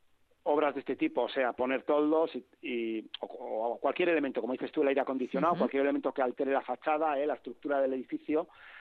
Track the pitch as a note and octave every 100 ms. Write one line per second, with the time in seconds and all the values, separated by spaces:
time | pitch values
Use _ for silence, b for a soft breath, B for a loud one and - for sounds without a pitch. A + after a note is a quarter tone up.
0 | _ _ _ _ - D3 D3 C3+ B2+ B2+
1 | D3+ D3 A#2+ C#3 B2 - B2+ C3 - D3
2 | D3+ D#3+ D#3+ B2+ - _ C#3+ A#2+ A2+ A2
3 | - - - - A#2+ A2+ A#2 A#2 C#3+ -
4 | F3 D#3+ C#3 B2 A2+ C3 C3 - C#3+ C#3
5 | C3 C3 B2 C#3 D#3 F3 B2+ C3+ C#3 C#3+
6 | C3+ C3+ B2+ A#2+ C3+ C#3 - B2 - D3+
7 | D#3 C#3 D3 B2+ - - D3 C#3 C3+ C3
8 | A#2 D#3 - D3+ C#3 B B B